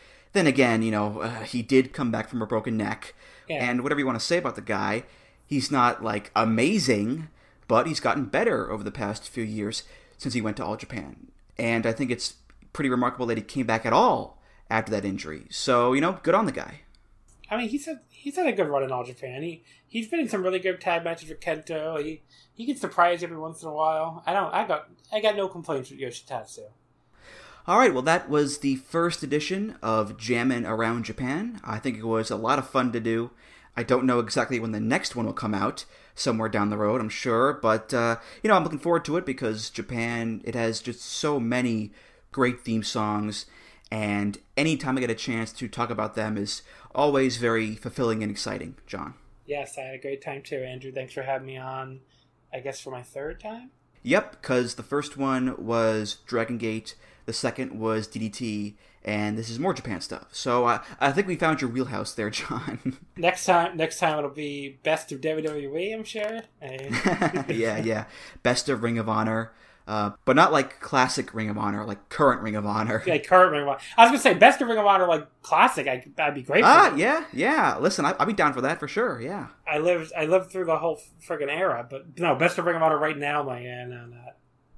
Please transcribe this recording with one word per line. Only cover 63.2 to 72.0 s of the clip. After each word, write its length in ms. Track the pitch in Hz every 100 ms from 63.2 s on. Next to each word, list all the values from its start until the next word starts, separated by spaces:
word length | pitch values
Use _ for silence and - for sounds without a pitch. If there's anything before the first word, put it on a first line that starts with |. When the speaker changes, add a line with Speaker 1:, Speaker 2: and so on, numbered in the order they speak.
| 170 - -
Speaker 2:
time, 300 | 175 170 175
next 220 | 156 -
time 200 | 165 151
it'll 120 | 143
be 480 | 143 147 143 139 131
best 300 | 151 156 -
of 80 | 135
W 260 | 156 156 156
W 300 | 151 139 156
E, 140 | 196
I'm 120 | 220
sure. 380 | 214 220 214 226 - _
And 340 | 139 131 135 117
Speaker 1:
<laughs> 440 | 196 165 165 180 127
Yeah, 300 | 113 113 107
yeah. 260 | 110 107 - - - -
Best 260 | 123 123 -
of 140 | 123
Ring 160 | 117 117
of 100 | 110
Honor. 440 | 110 110 110 113 - - _
Uh, 280 | - 107 104 -
but 120 | - 135
not, 160 | 170
like, 260 | 151 135 -
classic 560 | - 135 127 - 131
Ring 160 | 113 107
of 80 | 104
Honor, 260 | 104 104
like, 240 | 107 104